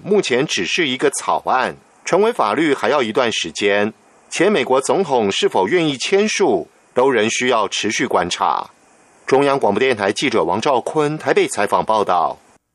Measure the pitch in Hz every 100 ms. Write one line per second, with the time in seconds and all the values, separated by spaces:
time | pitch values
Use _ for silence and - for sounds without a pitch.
0 | 110 202 - 123 156 - 87 - 147 127
1 | - - - 78 92 127 107 71 _ _
2 | - 175 220 233 107 117 160 131 110 143
3 | 113 135 120 - 85 - 101 101 107 -
4 | _ _ - - 185 180 120 131 - 147
5 | 165 127 101 - 196 107 95 175 160 131
6 | - 196 214 - 175 95 - _ _ 123
7 | 135 117 110 - 123 117 98 - 107 -
8 | 127 95 87 - 90 50 - _ _ _
9 | _ _ - 135 143 139 113 101 131 110
10 | 101 - 139 107 82 101 151 123 - 156
11 | 147 156 135 202 180 - 101 95 85 110
12 | 92 87 76 - _ _ _